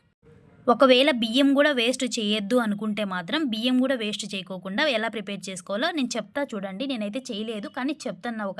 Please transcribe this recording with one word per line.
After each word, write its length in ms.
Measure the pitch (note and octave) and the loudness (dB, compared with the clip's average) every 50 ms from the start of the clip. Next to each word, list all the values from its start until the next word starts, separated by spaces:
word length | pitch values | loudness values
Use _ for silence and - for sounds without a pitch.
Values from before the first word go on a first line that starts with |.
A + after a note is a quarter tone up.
| _ _ _ _ _ - - - _ - _ - - - | _ _ _ _ _ -20 -20 -20 _ -20 _ -6 2 2
ఒకవేళ 420 | A#3+ A#3 C4+ B3+ B3+ B3 C4+ D4+ | 4 6 8 8 8 8 6 4
బియ్యం 380 | D4+ A#3 A3 A3 A3 C4 C#4 C#4 C#4 | 4 2 0 0 4 4 6 6 6
కూడా 180 | C4+ D4 D4+ D4 | 6 6 4 4
వేస్ట్ 320 | B3 A3+ A#3+ B3+ B3 C4 B3 | 2 2 2 2 0 -2 -2
చేయొద్దు 480 | B3 A#3+ A3 G#3 G#3 G#3+ G3+ G3 B3 B3 | -2 -2 0 0 0 0 0 2 2 2
అనుకుంటే 460 | A#3 G#3+ G3+ G3+ A3 G#3+ G#3 G#3 G#3+ | 2 2 -2 -2 -2 -4 -2 -2 -4
మాత్రం 360 | G3 F#3 F3+ F3 E3+ A#3 D#4 E4 | -4 -4 -4 -4 -4 -2 -2 -2
బియ్యం 320 | C4 G#3+ A3 A3+ B3+ B3+ B3+ | -2 -2 0 0 2 2 4
కూడా 160 | B3+ C4 C#4 | 4 2 2
వేస్ట్ 300 | A#3+ A3 G#3 G#3 G#3 - | 0 -2 -4 -4 -6 -8
చేయకోకుండా 580 | G3+ - G3 F#3 - F#3+ F#3 - F#3+ F#3+ A3 D4+ D#4 | -6 -8 -8 -8 -8 -10 -10 -8 -6 -2 0 2 2
ఎలా 200 | B3+ G#3+ A3 A3+ | 2 0 0 -2
ప్రిపేర్ 320 | A3 A3+ G3 G3 G3+ F#3+ E3 | -4 -6 -8 -6 -8 -8 -8
చేసుకోవాలో 460 | G3+ F#3+ F3+ F#3 - G3 G#3 C4 E4+ | -10 -10 -10 -8 -6 -4 -2 -2 -2
నేను 200 | F#4 D#4 B3+ A#3 | 0 -2 -2 -2
చెప్తా 300 | - A#3 - - - - C#4+ | -2 -6 -8 -6 -4 -6 -4
చూడండి. 400 | C#4 - G3+ F#3+ G3 F#3+ F#3+ C4+ C4+ | -4 -6 -8 -8 -8 -8 -6 -6 -6
నేనైతే 320 | C#4 A3+ G#3+ G#3 G#3 C4 | -4 -4 -6 -6 -6 -8
చేయలేదు, 480 | C4 - A#3 G3 G#3+ A3+ A3+ G#3 G3+ G#3 | -8 -8 -8 -8 -6 -8 -8 -8 -8 -10
కానీ 260 | - C#4+ B3 C#4 D4+ - | -8 -6 -4 -4 -4 -6
చెప్తున్నా 480 | - B3 F#3 E3+ - A#3+ A3+ A3 G#3+ G3 | -6 -10 -10 -8 -8 -8 -6 -6 -6 -6
ఒక 120 | F#3 F#3+ | -6 -6